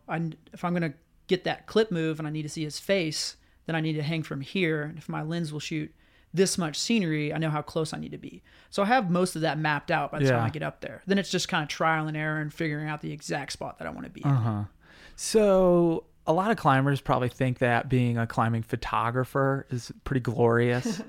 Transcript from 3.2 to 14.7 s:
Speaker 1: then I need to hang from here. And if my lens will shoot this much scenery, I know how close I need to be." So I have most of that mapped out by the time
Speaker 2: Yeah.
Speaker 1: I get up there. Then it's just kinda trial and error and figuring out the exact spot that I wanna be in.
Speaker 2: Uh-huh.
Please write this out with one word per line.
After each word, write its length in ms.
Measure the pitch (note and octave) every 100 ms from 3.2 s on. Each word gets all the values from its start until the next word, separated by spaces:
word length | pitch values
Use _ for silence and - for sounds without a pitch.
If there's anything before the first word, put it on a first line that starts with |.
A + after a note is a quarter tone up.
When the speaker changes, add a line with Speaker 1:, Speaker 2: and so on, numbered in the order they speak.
| - - _ _ -
Speaker 1:
then 80 | D#3+
I 60 |
need 120 | D#3+
to 80 | D3+
hang 200 | D3 E3
from 180 | D3+ C#3
here. 400 | C3+ G3 E3+ D#3
And 140 | D3 E3+
if 100 | -
my 140 | D#3+
lens 320 | D#3 E3+ D#3+
will 60 | D3+
shoot 340 | - D#3+ D#3 _ _ _ _
this 240 | E3 F#3+ -
much 200 | D#3+ D3+
scenery, 540 | - A#3 F3 D3+ D3
I 60 | D#3
know 140 | D#3+
how 100 | D3+
close 320 | - E3+ D#3+
I 60 | D#3
need 120 | -
to 40 | D3
be." 240 | - E3+ _ - _
So 100 | -
I 60 | G3+
have 240 | C4 F#3
most 240 | F3 F#3 E3
of 80 |
that 160 | D#3 D3
mapped 320 | D3+ D3 -
out 200 | D#3+ C#3+
by 60 | D#3
the 60 | C3+
time 140 | A#2+
Speaker 2:
Yeah. 40 |
Speaker 1:
I 60 | A2+
get 140 | D#3
up 180 | D3+ -
there. 220 | - A2+ -
Then 140 | G3
it's 100 | F#3
just 180 | F3+ -
kinda 200 | F3 D3
trial 400 | - D#3+ D#3+ D#3
and 100 | D3+
error 220 | D#3 D#3
and 100 | D3+
figuring 380 | - E3 D3+ D3+
out 120 | D3+
the 100 | D#3
exact 400 | D3 - D#3+ C3+
spot 260 | - C#3+ -
that 100 | D#2+
I 40 |
wanna 180 | - -
be 120 | -
in. 60 | C#3+
Speaker 2:
Uh-huh. 320 | C3+ A2+ G#2 G#2